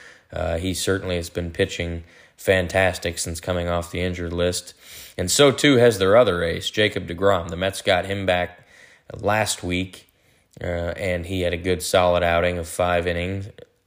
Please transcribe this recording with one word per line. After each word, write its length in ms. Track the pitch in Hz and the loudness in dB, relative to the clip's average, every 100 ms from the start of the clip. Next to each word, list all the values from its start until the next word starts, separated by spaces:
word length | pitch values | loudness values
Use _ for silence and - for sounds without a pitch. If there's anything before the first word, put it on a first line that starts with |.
| - - _ | -20 -20 _
Uh, 240 | 85 82 82 | -6 -4 -2
he 140 | 92 | -4
certainly 440 | 87 - 95 92 87 | -2 -2 -2 -2 -4
has 120 | 82 | -4
been 220 | - 85 | -6 -6
pitching 540 | 85 95 - 85 85 - - - - | -2 -2 -2 -6 -6 -10 -20 -20 -4
fantastic 840 | - 95 87 95 92 87 90 82 | 0 2 2 2 2 0 -6 -4
since 220 | - 82 | -6 -6
coming 280 | - 90 87 | -4 -2 -2
off 220 | 87 85 | -2 -4
the 100 | 87 | -4
injured 320 | 90 87 85 | -4 -4 -4
list. 420 | 85 87 87 - - - - - - | 0 0 -2 -8 -18 -20 -20 -12 -6
And 120 | 90 | 0
so 200 | - 143 | 6 6
too 260 | - 147 127 | 6 4 6
has 220 | 120 101 | 6 6
their 180 | 95 110 | 6 6
other 280 | 123 87 | 6 2
ace, 260 | 85 87 - | -2 -2 -4
Jacob 380 | - 107 95 90 | 0 0 0 -6
deGrom. 400 | 87 98 92 87 | 0 2 2 -2
The 80 | 87 | -4
Mets 260 | 95 - | -4 -2
got 240 | - 90 92 | 2 2 0
him 180 | 98 | -2
back 420 | 95 90 90 - - - - _ - | 0 0 -2 -8 -20 -20 -20 _ -18
last 520 | - 101 107 104 - | -6 0 0 0 -4
week, 440 | 87 90 92 - - _ _ _ _ - | -4 -2 -4 -10 -20 _ _ _ _ -10
uh, 320 | 87 87 87 - | -6 -4 -4 -4
and 300 | 95 90 85 | -4 -4 -4
he 140 | 95 | -2
had 120 | 87 | -2
a 60 | 85 | -2
good 240 | 92 90 | -2 -2
solid 400 | - 95 90 87 | 2 2 4 4
outing 360 | 85 85 90 87 | 2 2 2 -2
of 100 | 82 | -4
five 380 | - 90 87 90 | -2 0 0 0
innings, 400 | 87 90 98 98 - - _ | -2 -4 -6 -10 -16 -20 _